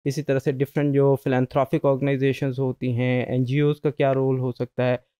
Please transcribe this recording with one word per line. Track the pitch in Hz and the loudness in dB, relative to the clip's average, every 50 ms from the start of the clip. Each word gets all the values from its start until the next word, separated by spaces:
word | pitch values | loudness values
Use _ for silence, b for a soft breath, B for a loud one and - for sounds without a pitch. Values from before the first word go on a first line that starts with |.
| - | -6
इसी | 143 135 151 139 | -6 -4 -4 -2
तरह | - 135 135 | -2 -2 0
से | - 156 131 | 0 -2 -2
डिफरेंट | 131 139 - - 156 147 143 139 | -2 -2 -2 -2 -2 0 2 2
जो | 139 139 139 135 | 4 4 4 2
फिलैंथ्रोपिक | 131 - 139 131 127 131 - - 143 131 - 170 151 - | 2 0 0 0 0 0 0 0 0 0 0 0 0 2
ऑर्गेनाइजेशंस | 143 135 131 139 143 139 131 135 135 127 - 147 135 123 131 | 2 0 0 0 -2 0 0 0 0 0 0 -2 -4 -4 -2
होती | 135 127 127 - 127 127 120 | -4 -4 -4 -4 -4 -4 -2
हैं, | 120 127 127 123 123 117 | 0 0 0 0 0 -2
एनजीओज़ | - 127 127 127 120 135 147 147 147 151 151 - | -2 -2 -2 -2 0 0 0 2 0 0 0 -2
का | 151 | -4
क्या | - - 143 135 135 | -2 0 0 0 2
रोल | 135 135 135 131 131 | 2 0 0 0 0
हो | 127 127 120 | -2 -4 -4
सकता | - 127 - _ - 127 | -6 -8 -6 _ -2 0
है, | 127 123 - - _ _ | 0 0 -2 -4 _ _